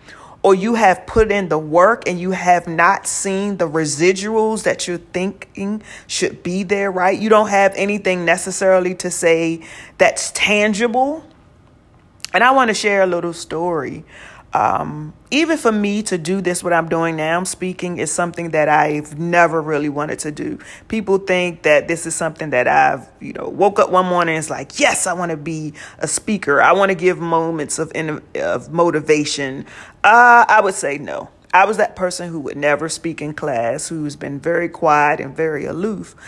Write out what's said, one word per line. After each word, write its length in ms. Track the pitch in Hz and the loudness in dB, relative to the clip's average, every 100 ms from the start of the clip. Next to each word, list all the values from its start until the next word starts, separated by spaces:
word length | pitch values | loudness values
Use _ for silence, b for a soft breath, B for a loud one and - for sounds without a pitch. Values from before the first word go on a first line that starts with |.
| B B B B | B B B B
or 140 | 196 190 | 4 4
you 180 | 214 | 2
have 320 | 226 208 175 - | 4 4 4 2
put 260 | - 220 | 2 2
in 180 | 202 185 | 2 0
the 100 | 151 | -2
work 500 | 156 160 190 233 - | 2 4 6 4 -2
and 100 | 180 | -4
you 120 | 180 | -4
have 360 | 185 175 180 170 | 0 4 4 2
not 380 | 165 170 196 - | 2 2 2 -2
seen 520 | - 196 190 202 196 | -6 -4 -2 -2 -2
the 120 | 170 | -2
residuals 920 | 156 156 135 175 190 208 220 220 220 | 0 -2 2 2 2 0 0 0 0
that 240 | - 131 - | -2 -4 -4
you're 100 | 175 | -8
thinking 880 | - 180 190 190 - - 196 214 B B B | -8 -6 -6 -6 -14 -10 -8 -8 B B B
should 340 | - - - | -4 -4 -4
be 220 | - 180 | -6 -6
there, 280 | 190 202 196 | -2 -2 -2
right? 280 | 185 180 190 | 0 0 0
You 100 | 214 | 4
don't 200 | 214 208 | 4 4
have 220 | 202 196 196 | 4 2 2
anything 500 | 196 208 196 180 170 | -2 -2 -2 0 0
necessarily 720 | 180 190 185 190 190 180 185 | 0 -2 -2 2 2 2 -4
to 160 | 180 | -6
say 500 | 175 170 165 165 165 B B B - | -2 2 2 0 -4 B B B 2
that's 320 | 185 - - | 2 2 -6
tangible. 920 | - - 208 208 196 233 233 269 311 294 _ _ _ _ _ _ _ _ _ - | -2 0 2 0 0 0 0 -2 -2 -10 _ _ _ _ _ _ _ _ _ -4
And 100 | - | 2
I 60 | 240 | 4
want 160 | 269 247 | 4 4
to 40 | |
share 300 | 202 214 202 | 0 0 2
a 40 | 190 | 2
little 260 | 175 170 | 0 -4
story. 680 | 165 - 156 175 165 127 - 160 B B B - | -8 -8 -6 -2 -4 -4 -10 -14 B B B -6
Um, 600 | - - - - 151 151 - _ | 0 0 0 -4 -8 -12 -16 _
even 260 | 262 320 311 | 0 2 2
for 140 | 247 | 2
me 280 | 214 202 208 | 0 0 -2
to 140 | 214 185 | -4 -4
do 220 | 160 190 | -2 -2
this, 240 | 180 180 | -2 -4
what 80 | 185 | 0
I'm 160 | 170 165 | 0 0
doing 300 | 165 165 160 | 0 0 -2
now, 180 | 156 170 | -2 -2
I'm 80 | |
speaking, 540 | 185 - 185 180 180 175 | -2 -6 -8 -6 -8 -6
is 120 | 156 | -4
something 420 | - 175 165 170 | -2 -4 -4 -4
that 180 | 160 151 | 0 2
I've 500 | 151 151 151 147 151 | 2 2 -2 -6 -8
never 420 | 170 175 170 160 | 0 4 4 2
really 280 | 151 151 147 | -2 -2 -2
wanted 300 | 143 151 - | -4 -6 -6
to 120 | 151 | -8
do. 280 | 151 156 151 B B - | -8 -8 -10 B B -8
People 300 | 220 196 190 | -6 0 0
think 460 | 196 185 180 165 | 2 0 0 -2
that 260 | 160 147 - | 4 4 2
this 160 | 165 165 | -4 -6
is 100 | 156 | -6
something 360 | 165 160 160 | -6 -6 -2
that 140 | 131 123 | 0 2
I've, 400 | 147 143 139 - _ | 2 2 0 -6 _
you 140 | - | -14
know, 160 | - - | -10 -8
woke 300 | - 196 202 | 0 2 2
up 100 | 196 | 2
one 160 | 185 185 | 2 2
morning 300 | 175 170 160 | 2 0 -2
and 60 | |
it's 80 | 156 | -4
like, 300 | 131 - - | -8 -10 -2
"Yes, 280 | 277 - 190 | 0 0 -2
I 40 | |
want 200 | 175 175 | -4 -4
to 40 | 160 | -6
be 380 | 147 160 156 147 B B | -6 -8 -8 -12 B B
a 80 | 160 | -6
speaker. 540 | - - 208 - 143 | -6 -4 -4 0 4
I 100 | 127 | 6
want 160 | 180 196 | 6 2
to 80 | 190 | 2
give 240 | 180 165 | 0 0
moments 600 | 170 165 165 165 143 - | 0 0 0 -4 -6 -6
of, 120 | 160 | -6
in-, 280 | - 156 151 - - | -6 -6 -8 -8 -6
of 360 | 117 90 131 | -4 -4 -4
motivation." 920 | 160 175 151 151 151 147 - 139 135 B B B - 196 | 0 2 2 2 2 0 -4 -6 -10 B B B 0 6
Uh, 400 | 233 240 240 233 | 8 10 8 8
I 140 | 214 | 4
would 140 | 202 196 | 2 -2
say 240 | 139 143 | -4 -6
no. 280 | 101 71 - _ _ | -8 -10 -12 _ _
I 120 | 180 196 | 2 4
was 100 | 208 | 2
that 220 | 208 - | -2 -2
person 320 | 185 175 175 | -6 -4 -8
who 100 | 165 | -8
would 140 | 131 - | -8 -2
never 320 | 147 147 156 | 0 0 -2
speak 340 | - 170 151 | -6 -8 -8
in 120 | 151 | -8
class, 560 | 151 151 123 117 139 - | -8 -6 -4 -2 -4 -6
who's 260 | 165 151 139 | -8 -8 -8
been 240 | 139 143 | -10 -8
very 300 | 147 170 170 | -4 -2 -4
quiet 500 | 170 165 147 147 151 | -2 2 4 4 0
and 160 | - 147 | -4 -4
very 300 | 160 151 151 | -4 -4 -6
aloof. 500 | 156 202 196 170 - | -6 -6 -8 -12 -18